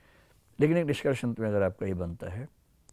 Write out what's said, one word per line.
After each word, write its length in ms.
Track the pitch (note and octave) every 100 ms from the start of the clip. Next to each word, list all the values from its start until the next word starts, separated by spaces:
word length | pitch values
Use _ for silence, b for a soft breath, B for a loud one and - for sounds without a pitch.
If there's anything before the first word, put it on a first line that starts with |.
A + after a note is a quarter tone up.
| b b b b _ -
लेकिन 160 | D3+ E3+
एक 100 | D3+
निष्कर्ष 380 | C3+ D3 C3
अंत 160 | B2 A2
में 80 | A2
अगर 140 | G#2
आपका 240 | F#2+ - G2
ये 80 |
बनता 360 | F2+ E2+ E2 F2
है, 180 | G2 C#3+ _ _ _ _